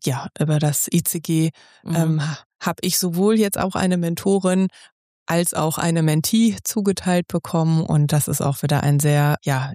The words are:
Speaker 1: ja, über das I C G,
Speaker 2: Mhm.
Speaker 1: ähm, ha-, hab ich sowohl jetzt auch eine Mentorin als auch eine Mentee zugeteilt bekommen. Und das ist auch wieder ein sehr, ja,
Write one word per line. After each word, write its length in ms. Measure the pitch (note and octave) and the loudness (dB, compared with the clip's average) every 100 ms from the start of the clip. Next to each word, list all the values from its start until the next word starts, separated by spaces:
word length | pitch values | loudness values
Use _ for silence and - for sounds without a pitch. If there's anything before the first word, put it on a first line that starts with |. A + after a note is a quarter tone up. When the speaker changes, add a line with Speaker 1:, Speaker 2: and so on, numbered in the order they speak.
Speaker 1:
ja, 240 | - B2+ - - | -2 -6 -6 -4
über 220 | D3 D3+ | -2 0
das 280 | D3+ D3 - | 0 -2 -2
I 120 | F3 | -2
C 180 | - E3+ | -2 -4
G, 300 | D3+ D#3+ D#3+ - - _ | -2 0 0 -4 -16 _
Speaker 2:
Mhm. 120 | - E3 | -4 -2
Speaker 1:
ähm, 260 | E3 D#3 | 0 0
ha-, 180 | D3 D3 - _ | -2 -6 -14 _
hab 180 | - E3 | -6 -4
ich 160 | F#3 - | -2 -2
sowohl 400 | F#3 E3+ G3+ A3 | -2 0 2 2
jetzt 180 | G#3 - | 2 0
auch 180 | F#3+ - | -4 -2
eine 200 | F#3 F3+ | 0 0
Mentorin 720 | E3+ E3+ G3 G3 F#3 F#3 F#3+ - - _ _ _ - | 0 -2 0 0 2 2 0 -2 -20 _ _ _ -4
als 280 | E3+ F3 - | -2 -2 -2
auch 240 | D#3 - | -2 0
eine 240 | E3+ E3 | 0 2
Mentee 520 | D#3+ D#3 - A3 A3+ G3 | 2 2 2 4 2 0
zugeteilt 640 | - - G3+ F#3 - F3+ F3 | -4 -2 0 0 0 0 0
bekommen. 540 | F3 - E3 D#3+ D#3+ | -4 -2 0 2 2
Und 300 | D#3+ D#3 D3 | 2 2 2
das 160 | D3+ - | 2 0
ist 140 | C#3+ | -2
auch 200 | C#3+ C#3 | -2 -2
wieder 220 | D3 C#3+ | 0 0
ein 160 | C#3+ C#3+ | 2 2
sehr, 380 | D3 D3 D3 D3 | 2 2 2 0
ja, 300 | - C3+ C3+ | -2 -4 -4